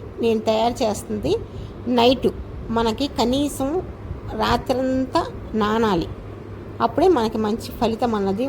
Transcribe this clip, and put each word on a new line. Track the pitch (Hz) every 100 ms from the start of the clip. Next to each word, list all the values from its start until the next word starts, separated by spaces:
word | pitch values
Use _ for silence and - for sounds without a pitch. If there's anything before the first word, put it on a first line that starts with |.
| - - 233
నేను | 220 220
తయారు | 220 233 247 220
చేస్తుంది | 202 - 214 247 453 - - - - 240 247
నైట్ | 240 269 220 - - - - 226
మనకి | 233 220 277 -
కనీసం | 233 269 285 - 269 359 359 - - - - 214
రాత్రంతా | 220 240 - 247 262 262 262 330 480 - - 220
నానాలి. | 208 220 220 175 - - - - - - - - 233
అప్పుడే | - 370 294
మనకి | 220 220 214
మంచి | 220 - -
ఫలితం | 226 226 240 214
అన్నది | 196 196